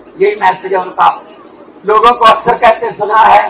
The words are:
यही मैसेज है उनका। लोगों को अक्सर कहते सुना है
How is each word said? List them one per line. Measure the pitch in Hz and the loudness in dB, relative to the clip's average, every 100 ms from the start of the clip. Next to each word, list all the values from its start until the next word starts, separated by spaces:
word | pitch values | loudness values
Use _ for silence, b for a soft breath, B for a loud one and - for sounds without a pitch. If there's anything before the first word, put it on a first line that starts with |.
| - - | -20 -4
यही | 196 208 | -2 0
मैसेज | 190 180 190 | -4 -4 -6
है | 185 | -6
उनका। | 185 - 175 - - - - - - - 185 | -6 -2 -2 -2 -14 -20 -20 -20 -20 -14 -2
लोगों | 214 233 | 2 2
को | 240 226 | 2 2
अक्सर | 208 233 240 | 2 -2 0
कहते | 233 226 220 | 0 0 -4
सुना | 190 202 214 | -6 -4 0
है | - 208 - | 4 2 0